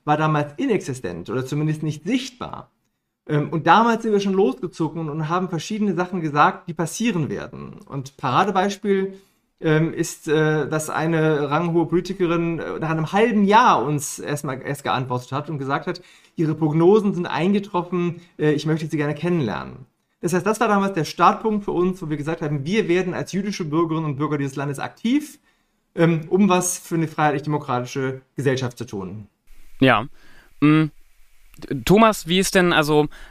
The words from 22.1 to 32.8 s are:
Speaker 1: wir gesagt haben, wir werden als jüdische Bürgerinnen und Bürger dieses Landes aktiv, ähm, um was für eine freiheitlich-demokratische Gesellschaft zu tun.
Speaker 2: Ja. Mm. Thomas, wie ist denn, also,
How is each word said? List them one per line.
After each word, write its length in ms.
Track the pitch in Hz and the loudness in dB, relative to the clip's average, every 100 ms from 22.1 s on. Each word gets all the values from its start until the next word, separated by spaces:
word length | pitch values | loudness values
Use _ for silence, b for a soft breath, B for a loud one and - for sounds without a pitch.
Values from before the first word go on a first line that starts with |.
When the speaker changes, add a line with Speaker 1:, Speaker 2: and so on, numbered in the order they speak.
Speaker 1:
wir 60 | 147 | -6
gesagt 260 | 147 170 | -4 -4
haben, 240 | 156 147 135 | -4 -4 0
wir 220 | 220 165 | 0 2
werden 260 | 180 175 | 0 0
als 160 | 131 143 | -4 -4
jüdische 340 | 185 202 196 | -4 -4 -6
Bürgerinnen 400 | 165 156 165 156 | -2 0 0 -2
und 120 | 156 131 | -4 -4
Bürger 200 | 147 147 | -2 -2
dieses 200 | 139 139 | -4 -4
Landes 240 | 143 143 | -6 -6
aktiv, 580 | - - 226 277 294 - _ _ _ _ _ | -8 -4 0 0 -2 -10 _ _ _ _ _
ähm, 280 | - 165 165 - | 0 2 2 0
um 200 | 185 202 | 2 4
was 300 | 180 180 - | 4 2 -4
für 180 | - 170 | -4 -2
eine 100 | 156 | -2
freiheitlich-demokratische 1160 | - 151 143 147 151 147 123 123 143 131 131 - | 0 0 0 -2 -4 -2 -4 -4 -4 -6 -6 -10
Gesellschaft 420 | - 135 131 127 - | -4 0 0 -2 -6
zu 80 | |
tun. 440 | 120 101 92 104 104 _ - - - - | -10 -8 -10 -12 -16 _ -20 -20 -18 2
Speaker 2:
Ja. 300 | 131 113 127 b b b b - | 4 4 2 b b b b 0
Mm. 260 | 147 156 156 - - _ - - - - - 139 | 4 4 2 -4 -20 _ -20 -20 -20 -20 -10 -4
Thomas, 440 | 113 196 226 202 160 | 4 6 6 4 0
wie 100 | 180 | 0
ist 160 | 190 | 2
denn, 180 | 196 180 | 4 4
also, 360 | 147 | 4